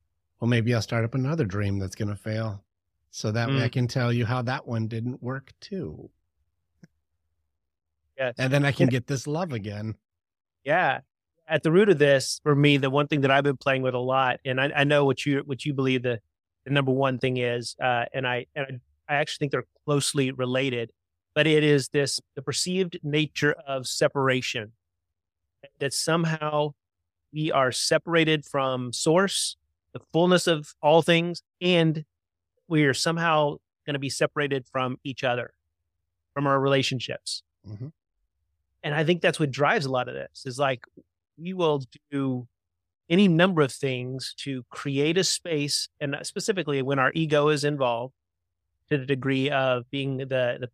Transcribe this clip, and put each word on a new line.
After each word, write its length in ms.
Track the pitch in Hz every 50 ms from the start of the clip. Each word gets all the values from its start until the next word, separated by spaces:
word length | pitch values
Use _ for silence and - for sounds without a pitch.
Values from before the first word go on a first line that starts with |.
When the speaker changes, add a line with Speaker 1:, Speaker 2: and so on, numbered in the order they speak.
| _ _ _ _ _ _ _ _
Speaker 1:
Well, 80 | 117 117
maybe 260 | 123 117 107 117 120
I'll 80 | 113
start 220 | 101 - 123 117 113
up 80 | 113 -
another 300 | 135 127 139 165 165 135
dream 340 | 95 92 101 104 101 98 98
that's 160 | 95 92 -
gonna 200 | - 110 101 101
fail. 480 | 98 - 110 107 110 113 110 104 101 - _ _ _ _ _ _ _ _ _
So 200 | - - - 113
that 180 | 107 117 117 127
way 120 | 139 135 131
I 40 | 123
Speaker 2:
Mm. 40 | -
Speaker 1:
can 140 | 131 123 117
tell 240 | - 131 120 120
you 140 | 120 120 117
how 160 | 95 127 127 120
that 220 | 120 131 - - 127
one 200 | 120 110 113 110
didn't 340 | 117 113 113 123 127 -
work 300 | - 120 131 139 143 - - _
too. 500 | - - 202 190 139 80 76 - - - - _ _ _ _ _ _ _ _ _ _ _ _ _ _ _ _ _ _ _ _ _ _ _ _ _ _ _ _ _ _ _ _ _ _ _ _ _ _ _ _ 131
Speaker 2:
Yes. 180 | 131 123 120 -
Speaker 1:
And 140 | 127 131
then 140 | 139 143 143
I 60 | 143
can 160 | 131 - 143 127
Speaker 2:
Yeah. 40 |
Speaker 1:
get 160 | 123 127 - -
this 200 | 143 120 - 151
love 260 | 147 160 190 165 131
again. 420 | 113 95 104 101 104 107 110 107 - _ _ _ _ _ _ _ _ _ _ _ _ _
Speaker 2:
Yeah. 380 | 139 151 185 175 143 127 131 - _ _ _ _ _ _ _ _ -
At 160 | 160 147 -
the 80 | 165
root 180 | 160 185 220 208
of 100 | 180 139
this, 400 | 147 143 139 131 127 - - - -
for 120 | 151 147
me, 220 | 139 147 147 143 139
the 120 | 135 135
one 180 | 135 143 147 143
thing 140 | 160 147
that 100 | 135 135
I've 120 | 135 143 143
been 140 | 143 131 123
playing 240 | - 143 135 131
with 120 | 131 127 123
a 60 | 123
lot, 400 | 123 127 131 135 131 123 120 - -
and 160 | 135 127 131
I, 100 | 135 147 -
I 80 | 143 139
know 220 | 143 147 143 143
what 200 | 135 131 - -
you, 140 | 147 139 139 143
what 200 | 147 139 117 -
you 80 | 151 139
believe 300 | 131 131 131 131 127 120
the, 160 | 123 120 110 - _ _ _ _ _ _ _ _
the 80 | 123
number 200 | 143 143 135 131
one 280 | 127 135 135 131 127 117
thing 180 | 135 131 127 123
is, 380 | 123 123 120 120 117 - - -
uh, 240 | - 127 123 120 117 - -
and 120 | 135 131
I, 200 | 123 123 123 123 - _
and 260 | 151 139 135 131 123 - _ _ _ _ -
I, 40 | 147
I 40 | 143
actually 220 | 156 - - -
think 120 | 151 139
they're 140 | - 127 - - _ _ _
closely 460 | 151 143 143 135 - - 147 135 127
related, 600 | 131 127 127 123 127 131 135 139 123 120 117 107 - _ _ _ _ _ _ _ _
but 100 | 151 151
it 180 | 156 151 151 151
is 260 | 151 147 143 127 -
this, 320 | - 147 139 127 - - - _ _
the 60 | 143
perceived 560 | 131 - 127 - - 180 180 185 190 175 - 175 -
nature 500 | 147 143 156 156 143 - - 151 147 151 - - 139
of 200 | 135 135 123 -
separation, 840 | - - 156 139 - 143 131 131 127 127 123 - - 123 107 113 - _ _ _ _ _ _ _ _ _ _ _ _ _ _ _ _ _ - - _ _
that 140 | 139 139 -
somehow 760 | - - - 160 170 165 160 160 156 151 151 151 151 147 151 147 _ _ _ _ _ _ _ _ _ _ _ -
we 180 | 151 156 156
are 200 | - 139 131 127 117
separated 720 | - - - 165 151 - 170 165 165 160 156 156 151 -
from 480 | - - 143 135 131 127 127 127 123 120
source, 640 | - - 165 156 180 196 185 - - - - - - _ _ _ _ _ _
the 80 | _ 127 - _ -
fullness 340 | 160 175 180 180 175 - 180
of 260 | 165 151 147 - - _
all 200 | - 147 156 165
things, 420 | 151 - 170 165 170 175 170 - - _ _ _
and 460 | 180 180 180 170 165 160 151 160 151 - _ _ _ _ _ _ _ _ _ _ _ -
we 160 | 170 151 151
are 80 | 139 127
somehow 640 | - - 170 165 170 165 170 156 156 151 147 156 - - _ _ _ _
gonna 140 | 151 143 139
be 100 | 139 131
separated 560 | - - 160 147 - 151 147 139 139 135 123 -
from 240 | - 135 127 127 127 - _
each 220 | 143 127 - -
other, 280 | 127 123 123 117 - - _ _ _ _ _ _ _ _ _ _ _ _ _ _ _ _
from 140 | 143 143 143
our 120 | 139 135
relationships. 840 | 135 139 139 135 131 - 135 123 - - - - - - - - - _ _ _ _ 101
Speaker 1:
Mm-hmm. 200 | 107 98 123 156 - _ _ _ _ _ _ _ _ _ _ _ _ _ _ _ _ _
Speaker 2:
And 140 | - 151 147
I 80 | 156 160
think 180 | 151 180 170
that's 180 | - 180 151 -
what 120 | 156 139
drives 340 | 123 135 143 151 208 247 143
a 60 | 131
lot 160 | 131 123 123 123
of 60 | 127
this, 300 | 135 135 - - - -
is, 120 | 131 120 127
like, 280 | 143 135 131 117 - - _ - - _ _ _ _ _ _
we 160 | - 160 180
will 300 | 190 180 175 156 147 143 131 - - - _ _
do 360 | 143 139 135 131 127 123 120 - _ _ _ _ _ _ _ _ _ _ _ -
any 180 | 170 190 208 190
number 340 | 160 160 180 196 180 156 143
of 80 | 131
things 640 | - - - 135 127 123 123 127 131 131 123 - - -
to 260 | - 139 135 127 120 -
create 480 | - - - 143 139 139 143 156 170 190
a 60 | 175
space, 640 | - - - - 175 160 147 143 147 - - - - _ _
and 160 | 151 139 139 -
specifically 600 | - - - 202 - - 208 185 156 151 143 135 127
when 160 | 131 139 139
our 120 | 131 135 -
ego 340 | 165 160 151 151 147 147 151
is 140 | 151 139 139
involved, 500 | 147 147 139 131 120 117 117 123 135 - _ _ _ _ _ _ _ _ _ _ _ _ _ _ _
to 80 | 151 139
the 80 | 127
degree 440 | 131 143 127 123 135 135 131 135 143
of 400 | 147 135 131 131 127 123 120 -
being 280 | - 139 135 139 135 127
the, 400 | 135 127 131 127 123 120 123 -
the 100 | 123 120